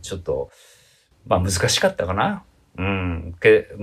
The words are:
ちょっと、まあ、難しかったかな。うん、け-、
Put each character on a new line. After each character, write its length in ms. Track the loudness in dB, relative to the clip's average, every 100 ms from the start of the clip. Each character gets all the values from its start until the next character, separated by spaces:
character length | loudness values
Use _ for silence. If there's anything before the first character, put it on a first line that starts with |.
ち 100 | -10
ょ 40 | -10
っ 20 |
と、 320 | -4 -6 -6 _ -20 _ _ _ _ _ 0
ま 120 | 0
あ、 20 |
難 100 | 2 0 0
し 120 | 2
か 80 | 0
っ 80 | 0
た 100 | -2
か 80 |
な。 300 | 0 -2 -2 -12 _ _ -6
う 60 |
ん、 520 | -4 -2 -2 -4 -8 0
け-、 280 | 4 4 2 -8